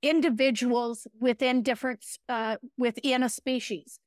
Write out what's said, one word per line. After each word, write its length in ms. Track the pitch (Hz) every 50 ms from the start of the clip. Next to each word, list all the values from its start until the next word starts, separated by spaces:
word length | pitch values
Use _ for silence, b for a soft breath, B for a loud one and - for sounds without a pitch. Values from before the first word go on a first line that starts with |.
| -
individuals 1040 | 285 311 330 294 339 247 214 262 269 247 - 247 247 247 240 240 233 233 226 - - _ 220
within 440 | 233 254 240 - 269 254 254 254 220
different, 420 | 247 247 - - 262 247 - - - - - _ -
uh, 280 | 247 233 226 220 220 202 - 240 _ -
within 460 | 247 240 226 - - 277 254 254 254
a 60 | 240
species 680 | - - _ 269 262 247 - - 214 160 143 - - - _